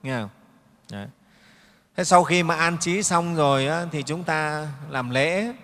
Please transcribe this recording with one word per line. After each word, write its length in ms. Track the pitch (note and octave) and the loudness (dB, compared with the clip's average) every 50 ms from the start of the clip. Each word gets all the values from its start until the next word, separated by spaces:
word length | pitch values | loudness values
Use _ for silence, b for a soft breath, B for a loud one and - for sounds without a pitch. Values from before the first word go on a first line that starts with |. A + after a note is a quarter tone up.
Nghe 180 | - C3+ C3 A#2+ | -6 -4 -4 -4
không? 100 | G#2+ G2+ - _ _ _ _ _ _ _ _ _ _ - | -6 -8 -12 _ _ _ _ _ _ _ _ _ _ -14
Đấy. 160 | - G2+ G2+ C3 - _ b b b b b b b b b b b b b b _ | -12 -12 -12 -12 -16 _ b b b b b b b b b b b b b b _
Thế 80 | - F3+ | -4 2
sau 200 | - F#3 F3+ F3+ | 6 6 6 6
khi 180 | - F3 F3+ | 6 2 2
mà 120 | E3+ E3 E3+ | 2 2 0
an 240 | D#3 E3 E3+ E3+ E3 | 2 2 0 0 0
trí 240 | - E3+ F3 G3+ | -2 -2 -2 0
xong 320 | G3+ - F#3 E3+ E3+ E3+ E3+ | 0 2 2 2 0 0 0
rồi 320 | D#3+ D3 C#3 C#3 C3+ C3+ | 2 2 4 4 2 2
á, 200 | C#3 D#3+ E3+ F3 E3+ | 0 -2 -2 -4 -4
thì 100 | D#3 D3 | -6 -6
chúng 220 | C3+ C#3 D3+ F3 F3+ | -6 -6 -6 -6 -4
ta 440 | E3+ D#3 D#3 D#3 D3+ D3+ D3+ D#3 D3+ C#3 C3+ D3 D3+ | -2 -2 -2 -2 -2 -4 -6 -6 -8 -10 -12 -12 -6
làm 220 | C#3 C3+ B2+ B2 | -6 -6 -4 -2
lễ. 420 | B2 C3+ C#3 D#3+ F3 F#3+ G#3+ A#3+ B3+ - | 0 2 2 2 2 -2 -2 -4 -6 -10